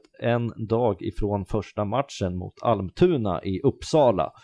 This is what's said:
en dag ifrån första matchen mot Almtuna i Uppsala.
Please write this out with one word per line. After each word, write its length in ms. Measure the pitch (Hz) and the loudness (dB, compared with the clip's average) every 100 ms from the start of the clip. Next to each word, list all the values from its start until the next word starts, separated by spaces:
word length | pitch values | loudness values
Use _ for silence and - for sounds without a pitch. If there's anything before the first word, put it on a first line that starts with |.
| _ - | _ -6
en 480 | 117 120 117 - 107 | -2 0 -2 -4 -2
dag 340 | 113 120 98 | 2 2 0
ifrån 440 | 85 - 104 104 95 | -4 -2 -2 -2 -2
första 400 | 110 - - 101 | -4 -4 -4 -2
matchen 520 | 120 143 - 95 90 | -4 -6 -6 -4 -4
mot 160 | 90 - | -8 -4
Almtuna 840 | - 107 95 - 180 151 107 85 | 0 0 -2 2 2 4 0 -2
i 180 | 95 92 | -4 0
Uppsala. 680 | 135 - - 160 131 95 73 - | 0 0 0 4 4 4 0 -6